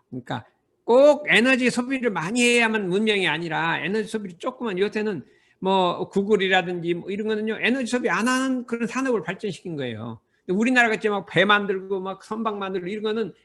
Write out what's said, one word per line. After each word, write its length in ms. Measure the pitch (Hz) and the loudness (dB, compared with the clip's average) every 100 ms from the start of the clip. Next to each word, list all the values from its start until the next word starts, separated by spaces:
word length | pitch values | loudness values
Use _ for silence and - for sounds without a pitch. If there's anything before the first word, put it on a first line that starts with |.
| _ | _
그러니까 360 | 127 - 117 - _ _ _ | -14 -8 -10 -10 _ _ _
꼭 420 | - 247 294 294 156 | 2 6 8 6 4
에너지 420 | 185 247 254 247 | 4 6 4 2
소비를 400 | 247 247 269 233 | 0 -2 -2 -2
많이 320 | 180 165 247 | -2 -2 2
해야만 480 | 240 240 226 220 185 | 4 4 2 0 0
문명이 380 | 190 220 202 175 | 0 2 2 0
아니라 500 | 156 170 156 165 147 | -2 -2 -2 -2 -2
에너지 280 | 151 214 214 | -2 -4 -4
소비를 320 | 226 196 170 | -6 -8 -8
조금만, 400 | 254 254 233 180 | -8 -6 -4 -2
요새는 440 | 208 214 214 170 - _ _ - | -2 -2 -4 -6 -10 _ _ -6
뭐 500 | 190 190 180 170 180 | 0 2 2 0 -2
구글이라든지 840 | 196 196 208 190 185 180 175 170 175 | 0 2 2 4 2 2 -4 -2 -4
뭐 160 | 151 | -4
이런 160 | 202 214 | -4 -2
거는요, 320 | 214 220 214 | -2 -2 -2
에너지 240 | 196 269 226 | 0 0 -2
소비 240 | 247 226 | -2 0
안 180 | 175 233 | 0 0
하는 380 | 254 262 254 240 | 0 0 -2 -4
그런 220 | 233 233 | -4 -4
산업을 340 | 254 269 220 | -2 0 -2
발전시킨 540 | - 196 208 - 185 151 | -2 -6 -6 -8 -8 -6
거예요. 440 | 127 107 117 113 _ _ - | -6 -6 -10 -12 _ _ -2
근데 120 | 185 | 0
우리나라 320 | 233 254 233 | 2 2 2
같이 180 | 214 214 | 0 0
막 180 | 202 - | -2 0
배 180 | 165 196 | 2 4
만들고 540 | 208 202 190 190 196 | 4 2 -4 -4 -6
막 240 | 190 190 | -6 -10
선박 340 | - 220 214 202 | -10 -6 -6 -4
만들고 300 | 190 190 175 | -6 -6 -6
이런 160 | 214 | -6
거는 300 | 214 220 196 - | -4 -4 -4 -8